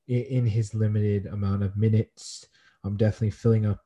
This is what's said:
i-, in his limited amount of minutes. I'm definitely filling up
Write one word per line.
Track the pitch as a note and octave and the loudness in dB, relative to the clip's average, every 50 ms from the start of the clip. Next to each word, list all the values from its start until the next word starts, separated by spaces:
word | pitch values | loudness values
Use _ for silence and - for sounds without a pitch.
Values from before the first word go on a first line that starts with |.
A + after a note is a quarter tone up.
| _ - | _ -4
i-, | B2 | -2
in | A#2+ A#2+ - C3 B2+ A#2+ A2+ | -2 -2 -2 -2 0 0 0
his | G2+ A#2 A2 G#2 - | 0 0 -2 -2 -2
limited | A2 A2 G#2+ G#2+ G#2+ G#2 G#2 G2+ G2+ F#2+ - | 0 0 0 2 2 2 2 0 0 -2 -4
amount | - G2+ G2+ G2 G2 G2+ | -6 -4 -2 -2 0 0
of | G2+ G2 G2 G2+ | -2 -2 -2 0
minutes. | A2 A2 G#2+ G#2+ - - _ - - - - - - _ _ _ _ _ _ _ - | 0 2 2 2 0 -2 _ -20 -20 -18 -18 -18 -20 _ _ _ _ _ _ _ -8
I'm | G2+ G2+ G2 | -6 -2 0
definitely | A2 G#2+ G2+ - A2 G#2 | 0 0 0 0 -2 -4
filling | - - - A#2+ A2+ A2 G#2+ G#2+ | -4 0 2 2 2 2 2 0
up | G2+ - _ | -2 -4 _